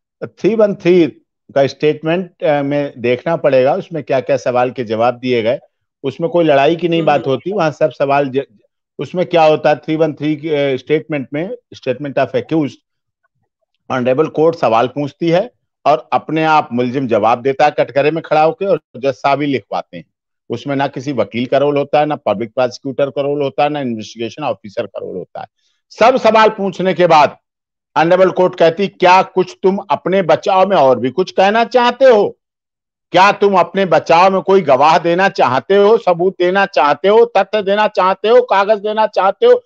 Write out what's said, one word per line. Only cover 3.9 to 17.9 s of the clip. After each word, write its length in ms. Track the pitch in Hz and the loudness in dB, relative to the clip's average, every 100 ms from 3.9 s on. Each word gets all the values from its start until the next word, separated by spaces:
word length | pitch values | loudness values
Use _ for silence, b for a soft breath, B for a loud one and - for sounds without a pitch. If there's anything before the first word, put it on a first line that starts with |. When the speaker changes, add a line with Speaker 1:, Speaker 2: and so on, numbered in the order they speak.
| 160 | -10
Speaker 1:
क्या-क्या 320 | 131 135 127 139 | -4 -4 -2 -2
सवाल 340 | - 123 127 | -2 -2 -2
के 140 | 127 | -4
जवाब 340 | 110 110 120 120 | -6 -2 -2 -2
दिए 240 | 127 123 | -2 -2
गए। 180 | 110 143 - _ _ _ | 0 -4 -8 _ _ _
उसमें 280 | 139 - 165 | -10 -6 -4
कोई 140 | 175 | 0
लड़ाई 320 | 160 139 143 165 | 2 2 2 0
की 120 | 170 | -2
नहीं 120 | 165 | -2
Speaker 2:
हम्म। 60 | 156 | 0
Speaker 1:
बात 200 | 143 135 | 0 -2
होती, 260 | 131 175 | -4 -4
वहां 200 | 202 160 | -4 -4
सब 180 | 135 156 | -2 -4
सवाल 380 | - 143 139 143 | -2 -2 0 -2
ज-, 300 | 127 135 _ _ _ _ - | -4 -6 _ _ _ _ -14
उसमें 280 | 143 180 175 | -10 -6 -2
क्या 180 | 165 | 2
होता 260 | 156 151 156 | 2 2 0
है, 60 | 147 | -2
थ्री 200 | - 156 | -2 -2
वन 180 | 160 | -2
थ्री 220 | 143 147 151 | -2 -6 -6
के, 380 | 160 147 139 | -4 -2 -2
अ, 20 | 131 | -4
statement 520 | - 156 156 147 123 | -2 -4 -4 -8 -8
में, 180 | 147 185 349 _ | -8 -8 -12 _
statement 440 | - 135 123 143 135 | -10 -8 -6 -6 -4
of 160 | 131 | -4
accused, 380 | 127 - 160 139 - _ _ _ _ _ _ _ _ _ _ - | -4 -4 -2 -2 -6 _ _ _ _ _ _ _ _ _ _ -8
honorable 360 | 127 123 131 156 | -4 -2 0 -2
court 300 | - 160 160 | 0 0 0
सवाल 300 | 123 113 123 | 0 0 0
पूछती 420 | 143 139 - 170 | -4 -10 -6 -2
है 220 | 170 240 - _ _ 139 | 0 -2 -10 _ _ -2
और 220 | 151 - | -2 -2
अपने 320 | 131 - 156 | -6 -4 -2
आप 240 | 160 156 135 | 2 0 0
मुलजिम 360 | 120 123 131 131 | -2 -4 -4 -2
जवाब 340 | 110 107 120 | 0 2 0
देता 220 | 131 135 | -2 0
है 60 | 147 | 0
कटघरे 400 | 147 139 | 0 -2